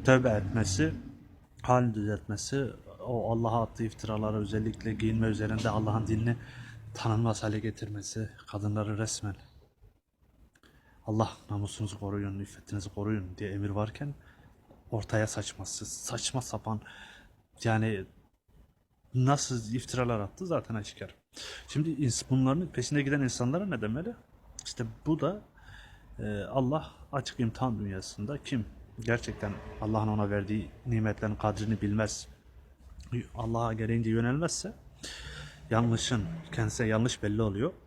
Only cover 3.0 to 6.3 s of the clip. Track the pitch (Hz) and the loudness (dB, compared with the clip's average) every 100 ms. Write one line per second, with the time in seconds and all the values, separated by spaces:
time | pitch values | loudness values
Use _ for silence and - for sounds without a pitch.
3 | - 120 107 113 113 117 110 - 113 - | -4 -2 2 2 4 2 0 -2 -4 -4
4 | 110 110 107 107 101 107 107 107 - 107 | -4 0 0 0 0 0 0 -2 -4 0
5 | 110 110 110 104 110 110 113 107 107 110 | 2 4 2 2 0 2 2 2 2 2
6 | 110 - 117 | 2 2 2